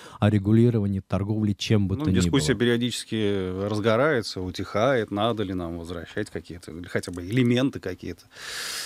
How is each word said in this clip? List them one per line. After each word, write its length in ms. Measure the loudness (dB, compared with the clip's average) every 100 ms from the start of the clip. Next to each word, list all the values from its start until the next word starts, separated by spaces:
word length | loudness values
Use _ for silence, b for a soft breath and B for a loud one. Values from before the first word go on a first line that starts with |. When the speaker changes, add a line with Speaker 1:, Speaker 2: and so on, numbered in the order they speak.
| B B
Speaker 1:
о 100 | 4
регулировании 680 | 4 6 6 6 4 0 -2
торговли 520 | -2 -2 0 0 0
чем 340 | 0 2 2 2
бы 80 | 0
Speaker 2:
Ну, 80 | 2
Speaker 1:
то 60 |
ни 40 | 2
Speaker 2:
дискуссия 380 | 4 4 2
Speaker 1:
было. 60 | 2
Speaker 2:
периодически 1080 | 2 2 0 -4 -6 -2 0 0 -2 -4 -2
разгорается, 720 | 0 2 4 4 2 -2 -6
утихает. 680 | -6 -6 -4 0 2 2 0
Надо 320 | -2 -2 -2
ли 100 | -4 -4
нам 240 | -6 -8
возвращать 500 | -8 -10 -8 -8 -8
какие-то, 420 | -8 -12 -14 -14
или 160 | -14 -6
хотя 240 | -6 -6
бы 120 | -8 -2
элементы 540 | 2 2 2 0 -4
какие-то 440 | -8 -8 -10 -12 -16 B B B B B